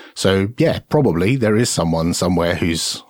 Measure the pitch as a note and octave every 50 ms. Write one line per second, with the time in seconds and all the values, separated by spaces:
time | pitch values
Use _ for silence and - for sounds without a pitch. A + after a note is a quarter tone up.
0 | - - - - - G2 F#2+ F#2+ F#2+ G#2 A#2 - D#3 - - - - - - D3+
1 | C#3 A2 D#2+ E2+ F2+ G#2 C3+ C3+ A2+ G#2 G#2+ A2 A#2+ - - - E2 E2 E2 E2
2 | E2 F2 F2 - F#2 F2+ F2+ E2+ E2+ E2+ F2 E2+ F2+ E2+ E2 D#2+ - - - -
3 | - -